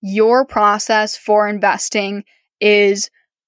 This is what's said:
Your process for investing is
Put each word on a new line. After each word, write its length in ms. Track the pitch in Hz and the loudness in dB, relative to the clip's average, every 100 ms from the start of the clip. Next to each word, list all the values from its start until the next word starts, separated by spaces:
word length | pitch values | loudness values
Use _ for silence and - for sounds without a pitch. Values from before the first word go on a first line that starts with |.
Your 420 | 196 196 220 247 | -6 0 2 2
process 720 | 269 - 208 208 - 220 214 - | 0 0 2 0 0 -2 -2 -6
for 320 | - 214 208 | 0 0 0
investing 760 | 208 196 - - 220 196 202 - _ _ _ | -2 -2 -2 -4 -4 -6 -8 -12 _ _ _
is 500 | 208 208 202 202 - _ _ _ | 2 4 2 0 -6 _ _ _